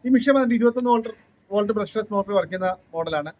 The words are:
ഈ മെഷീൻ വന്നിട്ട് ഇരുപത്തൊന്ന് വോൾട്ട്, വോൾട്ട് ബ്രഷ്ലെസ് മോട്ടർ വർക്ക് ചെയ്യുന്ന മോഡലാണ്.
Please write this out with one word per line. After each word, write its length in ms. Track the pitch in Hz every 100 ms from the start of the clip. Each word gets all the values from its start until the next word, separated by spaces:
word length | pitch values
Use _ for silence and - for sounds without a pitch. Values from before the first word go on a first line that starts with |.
| 247
ഈ 80 | 254
മെഷീൻ 180 | 269 277
വന്നിട്ട് 200 | 254 233
ഇരുപത്തൊന്ന് 320 | 233 240 247
വോൾട്ട്, 180 | 233 226 - _ _ _
വോൾട്ട് 240 | 202 208 214
ബ്രഷ്ലെസ് 300 | 196 220 214 202
മോട്ടർ 160 | 196 202
വർക്ക് 120 | 165
ചെയ്യുന്ന 180 | 185 185 185 _ 165
മോഡലാണ്. 380 | 165 156 151